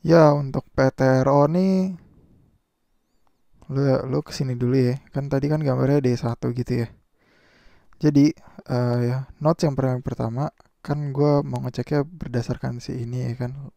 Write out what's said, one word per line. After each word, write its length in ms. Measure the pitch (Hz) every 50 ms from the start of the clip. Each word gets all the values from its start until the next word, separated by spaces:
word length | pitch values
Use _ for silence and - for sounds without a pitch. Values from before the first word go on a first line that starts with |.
Ya, 320 | - 156 165 170 156 151
untuk 320 | 147 147 143 135 131 - - -
P 80 | _ - 135 131 -
T 40 | - 131
R 240 | 131 131 131 131 139
O 160 | 139 143 143
nih, 480 | 147 160 180 185 190 190 185 185 190 185 170 - - _ - _ _ _ _ _ _ _ _ _ _ _ _ _ _ _ _ _ _ _ _ _ _ _ _ _ _ _ _ - -
lu, 120 | 139 135 139 139 131 139 - 131
lu 100 | 127 147 147
kesini 320 | - - - 143 131 127
dulu 160 | 120 123 123
ya. 240 | 127 135 127 123 123 135 - -
Kan 160 | _ 143 139 139
tadi 240 | 139 135 139 147
kan 80 | 151 156
gambarnya 400 | 156 139 127 127 131 131 143 147
D 160 | 135 123 123
satu 400 | 120 - 117 113 - - 123 120
gitu 280 | 123 123 - 123 123 117
ya. 40 | - - _ _ _ _ _ _ _ _ _ _ _ _ _ _ - _ _ _ _ - _
Jadi, 320 | - 151 147 143 143 151 - - - - - - -
eh, 340 | - 131 123 123 123 120 120 120
ya, 240 | 120 123 131 135 - - _ 147
notes 160 | 156 165 - - 156
yang 80 | 139
paling 240 | 127 135 131 127 123
pertama, 480 | 127 - - - 123 113 113 123 147 - _ _ _ _ _ _
kan 320 | _ - 147 147 147 143
gua 320 | 135 139 147 147 147 143 143
mau 160 | 143 123 123
ngeceknya 480 | 131 127 - - 123 - 151 147 139 156
berdasarkan 720 | 180 160 - - 120 123 120 - 127 - - 127 120 120
si 240 | - - - 127 117
ini 240 | 117 120 127 127 123
ya 160 | 117 123 123
kan 80 | 123 135 143 139 - _